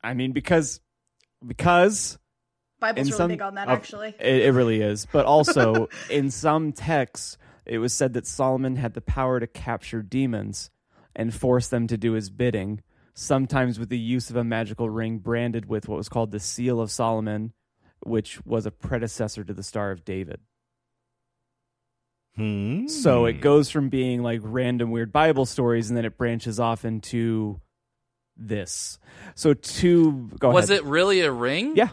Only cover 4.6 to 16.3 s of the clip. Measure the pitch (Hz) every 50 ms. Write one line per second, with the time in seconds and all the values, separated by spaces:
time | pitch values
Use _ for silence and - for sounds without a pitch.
4.6 | 123 117 110 110 107 104 104 107 - - - 151 139 - 147 156 151 - 170 143
5.6 | 120 113 110 113 113 - - - - - - 147 135 139 131 - - 160 151 160
6.6 | 160 151 139 - - - 165 143 127 - _ - - - - _ _ - _ _
7.6 | _ - 117 117 113 120 - - 143 131 117 123 - - - - 135 131 131 127
8.6 | 135 131 131 131 127 117 92 120 - - - 139 131 127 127 123 117 110 _ -
9.6 | - - 117 104 - - - 117 107 95 117 131 135 127 117 104 101 104 104 -
10.6 | - - _ _ _ _ _ _ _ _ _ - 113 113 107 - - 127 123 127
11.6 | 123 - - 120 117 113 117 107 104 117 113 110 104 95 98 107 123 123 110 107
12.6 | 92 101 104 101 _ _ _ _ _ _ _ - - - 143 135 135 131 147 135
13.6 | 127 123 117 107 117 101 127 120 113 113 123 127 117 - 117 120 117 117 113 113
14.6 | 113 98 110 113 120 110 107 113 113 113 113 110 92 117 117 117 120 120 113 117
15.6 | 101 - 113 104 - - 107 78 107 - - 120 113 107